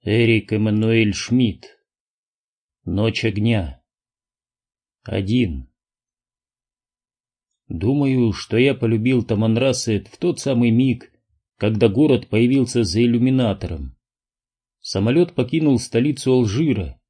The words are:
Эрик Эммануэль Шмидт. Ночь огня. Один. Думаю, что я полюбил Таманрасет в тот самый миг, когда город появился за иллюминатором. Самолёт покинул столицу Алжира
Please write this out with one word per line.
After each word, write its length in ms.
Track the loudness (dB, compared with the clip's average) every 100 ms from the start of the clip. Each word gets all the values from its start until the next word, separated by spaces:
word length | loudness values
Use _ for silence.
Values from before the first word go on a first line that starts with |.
Эрик 500 | -2 0 2 2 0
Эммануэль 600 | -2 0 0 2 2 2
Шмидт. 520 | -2 -2 0 0 -2 -18 _ _ _ _ _ _ _ _ _ _ _ -8
Ночь 400 | -2 -2 -2 -4
огня. 560 | -2 0 0 -4 -12 _ _ _ _ _ _ _ _ _ _ _ _
Один. 680 | -8 -6 -2 0 0 -4 -12 _ _ _ _ _ _ _ _ _ _ _ _ _ _ _ _ _ _ _ _
Думаю, 640 | -4 -2 0 0 2 0
что 260 | -2 -2 2
я 160 | 2
полюбил 500 | 2 -2 0 0 0
Таманрасет 840 | 0 0 2 2 0 -2 -2 -4 -4
в 100 | -4
тот 220 | -4 -2
самый 320 | -2 2 2
миг, 400 | 4 2 -2 -8 _ _ _ _ _
когда 320 | -2 2 2
город 380 | 4 2 2 0
появился 560 | 0 2 2 0 0
за 180 | 0 2
иллюминатором. 920 | 2 2 2 2 0 -2 -6 -8 -10 -16 _ _ _ _ _ _ _ _
Самолёт 540 | -8 -2 0 2 0
покинул 460 | -2 -2 0 2 0
столицу 520 | 0 -2 -2 -2 0
Алжира 680 | 2 2 0 0 -2 -4 -12